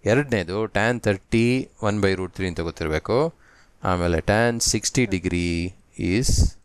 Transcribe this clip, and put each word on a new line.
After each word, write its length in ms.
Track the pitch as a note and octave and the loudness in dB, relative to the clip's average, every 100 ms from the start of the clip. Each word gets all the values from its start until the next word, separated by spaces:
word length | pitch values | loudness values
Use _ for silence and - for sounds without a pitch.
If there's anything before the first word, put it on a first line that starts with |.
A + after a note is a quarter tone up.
| G2+ | 2
ಎರಡನೇದು 480 | A#2+ C#3+ A#2 E2+ G2 A2 - | 2 2 -2 -2 -4 -2 0
tan 240 | A2 A#2+ A2 | 0 0 0
thirty 400 | G2 _ A#2 A#2 B2+ - _ G#2+ | -2 _ 2 2 2 -4 _ -4
one 100 | G#2 G2 | 0 0
by 80 | F#2 | 0
root 140 | F#2 - | -4 -4
three 140 | F#2+ | -6
ಅಂತ 80 | E2+ E2 | -4 -8
ಗೊತ್ತಿರಬೇಕು. 480 | - D#2+ D#2 - A2+ D#3+ - - - _ _ | -6 -4 -4 0 0 0 -4 -20 -20 _ _
ಆಮೇಲೆ 360 | F#2+ F2+ F2 E2 - | -2 0 0 0 2
tan 300 | G#2 A#2 A#2 - | 2 2 0 -2
sixty 320 | A2+ - - A#2+ F#2+ | -2 -2 -2 0 -2
degree 420 | F2+ F2 F2 E2+ F2 - _ - F2+ | -2 -2 -2 -2 -4 -8 _ -6 -2
is 180 | F#2+ C3 - - - | 0 2 4 2 0